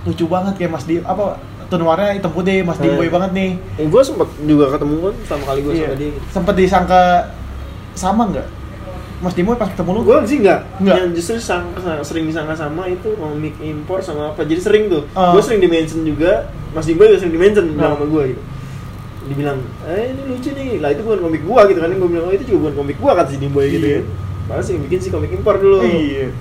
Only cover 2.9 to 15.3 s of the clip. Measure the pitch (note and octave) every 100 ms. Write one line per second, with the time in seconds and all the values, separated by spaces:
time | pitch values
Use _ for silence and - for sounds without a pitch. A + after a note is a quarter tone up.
2.9 | C#3 C3+ F3 F#3+ F#3 F#3+ F3+ - - D3+
3.9 | G3+ C4+ B3+ D3+ - D3+ D3+ C#3+ C#3+ D3
4.9 | D3+ F3+ G#3+ - D3+ C#3 C#3 C#3+ E3 D#3
5.9 | C3+ D3 - - F#3+ F3 F3+ F3+ F#3 F3+
6.9 | F#3 F3+ F3 E3+ - - - - - -
7.9 | - F#3 G#3 A3+ C#3+ - - - - -
8.9 | - - - F3+ F3 F3+ A#3+ G3 - E3
9.9 | G3+ G#3+ C#4 A3 C#4+ G3+ D3+ - - G3
10.9 | F3 F3+ E3+ E3+ A#3 - F3+ F3 F#3 F3+
11.9 | D#3 D3 E3 D#3+ D#3+ D#3 D#3+ D3+ D#3 F#3
12.9 | F3+ A3 G#3 D#3 D3+ D3+ D3 D#3 D3+ D3
13.9 | F3+ - D3 D3 D#3 D3+ E3 G3 G#3 G#3+
14.9 | E3 C#3+ - F3+